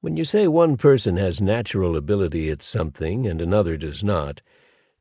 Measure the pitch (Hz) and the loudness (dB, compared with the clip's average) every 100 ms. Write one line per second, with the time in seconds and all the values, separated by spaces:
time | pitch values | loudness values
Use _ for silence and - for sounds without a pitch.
0 | 170 160 165 214 202 156 170 135 147 135 | -6 -4 0 2 2 4 4 4 6 4
1 | 107 87 98 80 95 113 113 101 90 80 | 4 0 0 0 0 0 -2 -2 0 -2
2 | 73 101 90 80 78 73 - 110 80 71 | -2 -2 0 -2 -4 -6 -6 -4 -4 -4
3 | 80 107 123 82 82 104 90 78 78 73 | -6 -4 -4 -4 0 0 0 -2 -8 -6
4 | 101 92 73 73 _ _ _ _ _ _ | -2 -2 -2 -8 _ _ _ _ _ _